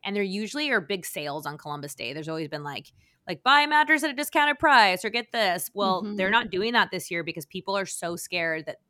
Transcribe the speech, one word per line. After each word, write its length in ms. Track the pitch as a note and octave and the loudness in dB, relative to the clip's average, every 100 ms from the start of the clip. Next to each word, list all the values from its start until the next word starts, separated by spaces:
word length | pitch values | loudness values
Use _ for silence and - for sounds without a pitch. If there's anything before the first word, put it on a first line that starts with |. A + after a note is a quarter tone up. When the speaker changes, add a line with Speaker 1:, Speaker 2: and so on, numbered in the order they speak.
Speaker 1:
and 120 | G3 G3+ | -2 -2
there 80 | |
usually 460 | G3 G3 G#3+ C#4+ D4+ | -2 -2 -4 -4 0
are 100 | A#3 | 0
big 240 | D3+ G3 D#3+ | 0 -6 -6
sales 400 | F3+ D3 D3 D3 | -8 -6 -6 -8
on 120 | D3 | -10
Columbus 340 | D3+ D3 C#3+ | -10 -10 -10
Day. 200 | - A#2 | -10 -8
There's 140 | C#3+ D#3 | -8 -6
always 180 | D#3+ D3+ | -6 -6
been, 140 | D3+ | -8
like, 240 | C#3+ B2 - _ _ _ - | -8 -10 -12 _ _ _ -10
like, 160 | E3 | -4
"Buy 180 | B3+ C#4+ | 4 4
a 60 | D4 | 6
mattress 360 | D4+ D4+ D#4 | 4 4 2
at 60 | D4+ | 2
a 20 | |
discounted 440 | C4 D4 D#4+ D4 C#4+ | -2 0 2 2 4
price," 440 | D#4+ C4 G#3 F3+ A3 | 6 8 8 4 -2
or 40 | |
"Get 200 | A3+ A#3 | -4 -4
this." 380 | A#3 G3+ F3 - | 0 0 0 -4
Well, 280 | G3+ G3 F#3 | -2 0 0
Speaker 2:
Mm-hmm. 120 | G#3 G#3 | -2 -2
Speaker 1:
they're 120 | F#3+ | 2
not 180 | A3+ A#3 | 2 0
doing 220 | F3+ A3 | -2 2
that 160 | A#3+ F#3 | 2 2
this 180 | F#3 - | -2 -6
year 120 | E3+ | -6
because 220 | D#3+ E3 D3 | -6 -8 -10
people 300 | F#3 F#3 G3 | -10 -4 -4
are 80 | F#3+ | -4
so 300 | - F3 F3 | -6 -6 -6
scared 500 | - F3+ E3 D#3+ D#3 | -6 -4 -2 -2 -6
that 120 | - | -12